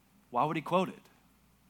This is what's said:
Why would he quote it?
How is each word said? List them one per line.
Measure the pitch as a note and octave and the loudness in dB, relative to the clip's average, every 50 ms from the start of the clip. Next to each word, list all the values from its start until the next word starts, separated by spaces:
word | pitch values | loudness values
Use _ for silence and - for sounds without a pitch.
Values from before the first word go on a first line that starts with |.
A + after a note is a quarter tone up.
| _ _ _ _ _ _ | _ _ _ _ _ _
Why | - A#2+ C#3 | 0 0 0
would | D3+ D#3+ | 2 0
he | D#3+ C#3 | -2 -2
quote | - E3 F#3 F#3 A#2+ | 0 0 0 0 0
it? | - - - - _ _ _ _ _ _ _ _ _ _ _ _ | -4 -10 -18 -20 _ _ _ _ _ _ _ _ _ _ _ _